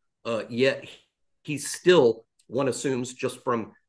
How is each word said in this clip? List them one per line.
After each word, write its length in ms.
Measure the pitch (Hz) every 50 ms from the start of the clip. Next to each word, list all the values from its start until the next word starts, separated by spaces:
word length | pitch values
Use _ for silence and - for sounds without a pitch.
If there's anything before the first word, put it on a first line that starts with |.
| _ _ _ _ -
Uh, 200 | 113 117 107 - -
yet 400 | 120 117 131 135 - - - - - - _ _ _ _ _ _ _ _
he's 280 | - - 147 135 - -
still, 540 | - - - 170 180 165 131 117 113 - - _ _ _ _
one 220 | - 107 127 139 127
assumes, 440 | 117 - - 143 131 123 127 123
just 320 | - - - 123 - - -
from 280 | 127 120 117 101 - _ _ _